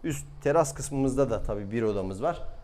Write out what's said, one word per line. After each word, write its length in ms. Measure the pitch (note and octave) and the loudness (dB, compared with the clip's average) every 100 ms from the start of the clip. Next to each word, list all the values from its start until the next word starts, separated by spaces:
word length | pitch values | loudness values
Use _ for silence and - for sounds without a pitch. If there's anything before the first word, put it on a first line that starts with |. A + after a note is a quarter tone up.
Üst 220 | E3+ D3 - - | -4 -4 -8 -4
teras 300 | C#3+ D#3 D3 | 4 4 4
kısmımızda 560 | - C3+ C#3 C3+ B2 C3+ | 0 -4 0 2 4 2
da 140 | G#2+ | 2
tabii 280 | - G#2 G2+ | -2 -4 -2
bir 120 | A2+ | 0
odamız 400 | A2+ G2+ F#2+ F#2+ | 2 0 -2 -2
var. 200 | C#3+ - - - | -2 -2 -6 -8